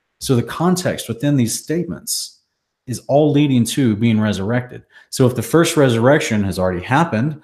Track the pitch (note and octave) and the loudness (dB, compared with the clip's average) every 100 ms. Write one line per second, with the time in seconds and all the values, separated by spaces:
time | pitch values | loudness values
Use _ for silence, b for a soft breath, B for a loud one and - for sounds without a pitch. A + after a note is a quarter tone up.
0 | _ _ - B2+ A#2 - E3+ F3+ C3+ - | _ _ -2 0 -2 -2 -2 0 -2 -6
1 | - A2 D3 C#3+ A2 - - D#3+ E3+ D2+ | -8 -6 -2 0 0 -4 -6 -6 -6 -10
2 | - - - _ _ _ _ _ - A2+ | -8 -8 -10 _ _ _ _ _ -12 -10
3 | - C3+ D3+ C#3 D3 B2+ A2+ - B2+ G#2 | -2 2 2 2 2 2 0 0 0 2
4 | A#2 A2 G#2+ F#2+ G2 A#2+ B2 A#2 - b | 2 2 0 -2 -2 -4 -6 -12 -20 b
5 | b - B2+ B2 A2 D#3+ E3 - C3+ A2+ | b 2 2 2 0 2 2 2 2 4
6 | A#2+ D3+ D3+ G#2+ G2 F2 F#2 F2 F2+ C3+ | 4 2 2 -2 -2 -2 -2 -2 -2 0
7 | E3+ A2 C#3+ D3 | 0 -2 -4 -6